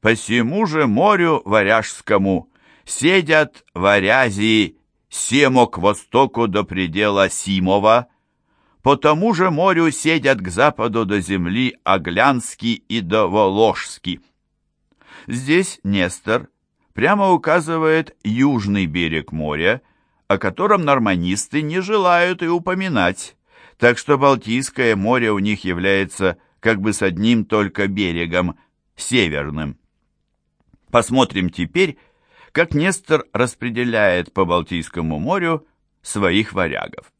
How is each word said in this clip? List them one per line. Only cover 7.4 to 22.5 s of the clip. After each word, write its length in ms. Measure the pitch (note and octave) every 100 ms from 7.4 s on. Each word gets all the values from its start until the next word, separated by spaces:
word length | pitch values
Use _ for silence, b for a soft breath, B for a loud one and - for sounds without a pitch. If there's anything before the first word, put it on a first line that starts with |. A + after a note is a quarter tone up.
| - F#2+ F2+ G2+ G#2 A#2 A#2+ _ _ _ _ _ _ _
по 140 | - C#3+
тому 380 | D#3 D#3 G#3+
же 160 | F3 F#3
морю 400 | D3+ F#3+ E3+ E3
седят 500 | C3+ D#3 D#3+ C3 B2
к 80 | F#2
западу 560 | F2 D3 - A2+ A2
до 160 | G2+ G#2
земли 560 | F2 G2 F2 G#2 B2+ -
Оглянски 1040 | - F#2+ D#2 F2 B2+ B2+ - - A2+ A2 _
и 120 | A#2
до 260 | F2 G#2+ F#2+
Воложски». 920 | G2+ G2 G2 A2 F2 - - F2+ E2+ _ _ _ _ _ _ _ _ B B B
Здесь 540 | A#2+ C3 E3 F#3+ -
Нестор 680 | F#2+ G2+ F2+ - - A2+ - _ _ _ _
прямо 380 | - C#3 G#3 G3
указывает 840 | F3 D#3+ E3+ D#3 E3 D#3 D#3+ D#3+ _
южный 640 | G#2 A2+ C#3 B2+ G2+ G2+ F2
берег 460 | D#2 E2 D#2+ D2+
моря, 500 | D#2+ D2+ D2+ F2 B2+ _ _ _ _ _
о 100 | G2
котором 460 | G2 F2+ G3+ G#3
норманисты 800 | D3+ C#3 G#2+ F#2 F2 G2+ - C#3+
не 180 | D3+ F3
желают 640 | F#3 G#3+ F3+ F3 F3 F3
и 60 |
упоминать, 880 | E3